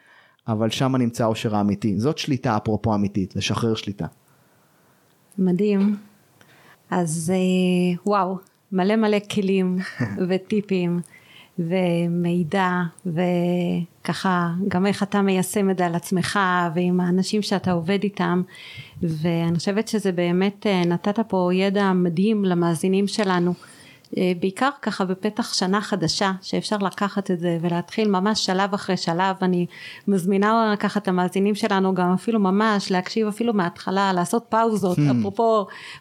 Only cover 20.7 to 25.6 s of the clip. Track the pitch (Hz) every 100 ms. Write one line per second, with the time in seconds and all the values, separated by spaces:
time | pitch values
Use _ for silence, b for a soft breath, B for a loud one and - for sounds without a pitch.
20.7 | 185 175 175 208 202 214 190 180 185 196
21.7 | 196 196 185 180 165 208 214 190 175 170
22.7 | 160 190 190 202 - 196 180 175 175 B
23.7 | B B B B - 180 175 190 190 269
24.7 | 277 214 - 185 185 214 214 233 -